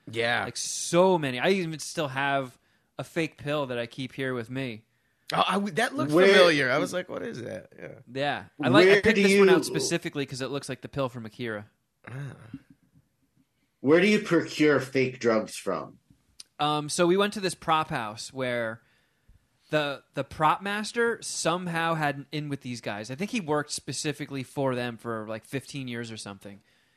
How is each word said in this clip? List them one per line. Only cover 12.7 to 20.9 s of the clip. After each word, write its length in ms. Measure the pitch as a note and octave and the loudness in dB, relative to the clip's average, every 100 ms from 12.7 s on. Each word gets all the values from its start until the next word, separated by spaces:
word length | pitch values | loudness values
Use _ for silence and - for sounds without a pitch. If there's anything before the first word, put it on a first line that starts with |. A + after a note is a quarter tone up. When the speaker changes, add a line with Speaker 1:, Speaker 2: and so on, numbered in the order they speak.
| - _ _ _ _ _ _ _ _ _ _ | -20 _ _ _ _ _ _ _ _ _ _
Speaker 3:
Where 200 | B2+ E3 | 4 6
do 60 | G3 | 6
you 120 | G#3 | 2
procure 600 | - E3+ - - D3+ C#3 | 2 0 0 2 4 4
fake 380 | B2+ C3+ B2+ B2+ | 2 -2 -2 0
drugs 380 | A#2+ A2 - - | 0 0 -2 -10
from? 420 | - E2+ C#2 - _ _ _ _ - _ | -6 -6 -6 -16 _ _ _ _ -20 _
Speaker 2:
Um, 300 | D3 D3+ D3 | -2 -2 -4
so 180 | - F3 | 0 2
we 100 | F#3 | 4
went 160 | G3+ G#3 | 2 0
to 60 | |
this 140 | F#3 - | -6 -6
prop 340 | - D#3 D#3 | -2 0 0
house 420 | D3 A2 G#2+ - | -4 -6 -10 -14
where 480 | C3 B2+ A#2+ A2+ A2+ _ _ _ _ _ _ _ _ _ | -6 -4 -2 -4 -8 _ _ _ _ _ _ _ _ _
the, 320 | D3+ D3 C3 _ - | -2 -2 -6 _ -10
the 80 | |
prop 380 | C3 - D#3 F3 | -8 0 2 2
master 560 | G3 G#3 G#3+ | -2 -6 -6